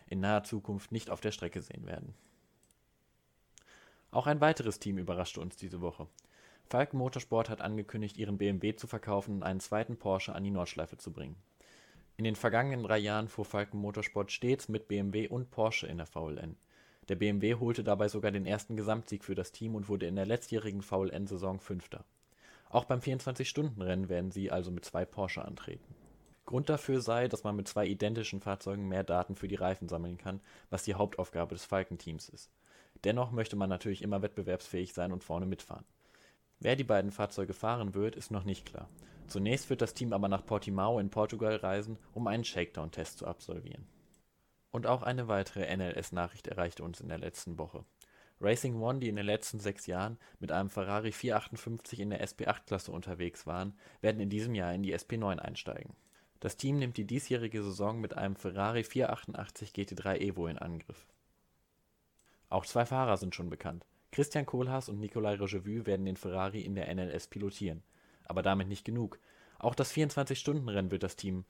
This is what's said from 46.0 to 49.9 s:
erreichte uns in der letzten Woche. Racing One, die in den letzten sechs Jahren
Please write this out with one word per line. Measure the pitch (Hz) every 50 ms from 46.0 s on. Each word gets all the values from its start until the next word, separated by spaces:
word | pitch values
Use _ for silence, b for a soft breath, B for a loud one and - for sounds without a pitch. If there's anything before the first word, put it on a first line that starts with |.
| 87 - 87 87 87 87 - - - -
erreichte | - 95 87 85 - -
uns | 80 85 85 -
in | 87 85
der | 82 82
letzten | 82 85 - - - 90 85 78
Woche. | 78 78 - - - - _ B B B B B B B B _
Racing | - 104 117 127 - 131 117 113
One, | 113 120 131 135
die | 123 113
in | 104
den | 101 101
letzten | 101 104 110 - - - 107
sechs | 98 104 98 - -
Jahren | -